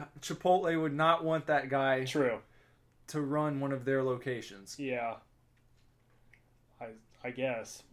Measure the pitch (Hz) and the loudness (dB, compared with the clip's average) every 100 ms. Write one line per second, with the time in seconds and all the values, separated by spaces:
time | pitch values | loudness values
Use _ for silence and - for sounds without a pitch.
0 | 147 - - 160 180 185 180 165 160 143 | -6 -12 -8 -2 4 4 4 2 2 4
1 | 160 165 160 160 147 147 135 139 135 131 | 4 4 2 0 2 2 2 2 2 2
2 | 131 151 127 110 - - _ _ _ _ | 0 2 2 0 -6 -20 _ _ _ _
3 | - 151 143 147 151 139 139 135 123 135 | -8 -6 -2 0 0 0 -2 -2 0 0
4 | 131 123 131 123 110 98 98 - 139 123 | 2 -2 -4 -6 -8 -16 -16 -8 -4 -2
5 | 117 110 - _ _ _ _ _ _ _ | -4 -6 -14 _ _ _ _ _ _ _
6 | _ _ _ - _ _ _ _ 117 110 | _ _ _ -20 _ _ _ _ -16 -16
7 | _ _ 127 123 131 117 107 - - | _ _ -8 -2 -2 -2 -6 -14 -20